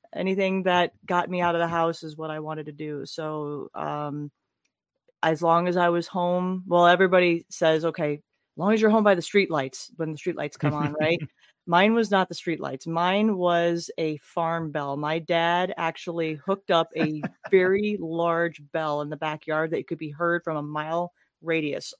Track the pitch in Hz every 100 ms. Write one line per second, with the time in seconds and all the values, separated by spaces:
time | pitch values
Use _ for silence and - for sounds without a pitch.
0 | _ - 185 190 190 190 185 180 175 -
1 | - 175 175 180 175 170 170 170 165 165
2 | 160 151 156 156 156 156 151 147 151 147
3 | - - 156 156 147 147 - - 151 147
4 | 147 143 147 - _ _ _ _ _ _
5 | _ _ 160 156 170 170 175 180 175 170
6 | 170 185 175 180 180 185 185 175 175 180
7 | 190 180 180 170 - - 160 160 165 -
8 | 151 147 - _ _ - 185 220 214 220
9 | 208 185 - 202 190 156 135 - - -
10 | 160 151 - 160 147 - 151 147 147 151
11 | 156 170 151 - _ _ - 170 208 226
12 | 214 196 185 170 - 160 139 131 - 165
13 | 180 196 220 196 175 170 170 170 160 -
14 | 160 151 - - 165 165 160 147 143 139
15 | 151 160 160 170 170 175 185 - 165 165
16 | - 170 160 156 190 196 - 170 160 160
17 | 156 151 147 - - 190 185 202 208 208
18 | 165 165 170 165 170 151 147 165 156 147
19 | 147 147 156 151 - 156 160 156 - 156
20 | 156 147 170 170 170 156 147 151 156 170
21 | 175 - _ _ 160 165 151 139 - -